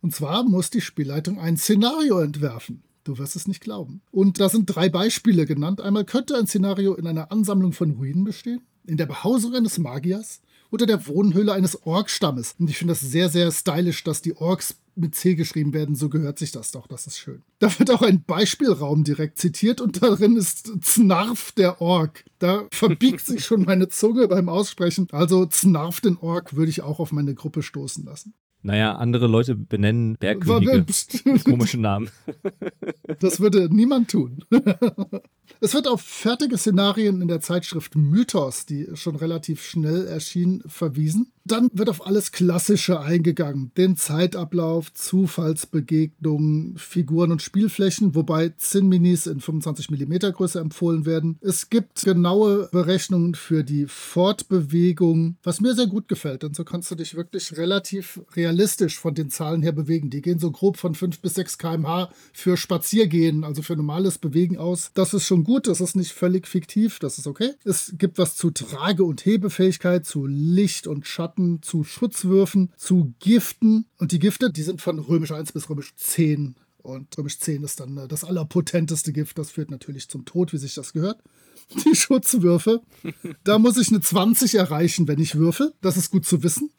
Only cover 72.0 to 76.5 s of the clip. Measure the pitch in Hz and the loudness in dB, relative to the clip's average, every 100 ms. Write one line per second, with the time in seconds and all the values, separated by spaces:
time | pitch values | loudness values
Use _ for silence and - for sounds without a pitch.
72 | 240 - 185 190 196 196 185 _ - 180 | -4 -2 2 4 4 2 0 _ 0 2
73 | 143 117 - 233 - - 220 220 226 _ | 2 -2 4 4 2 0 2 4 0 _
74 | 170 170 185 196 254 156 151 175 - 160 | -2 2 2 2 -2 -2 -6 -4 -4 -6
75 | 135 160 160 156 151 151 - 147 143 _ | 0 0 0 -8 -8 -10 -8 -10 -10 _
76 | - - 160 151 139 | -6 0 2 0 -4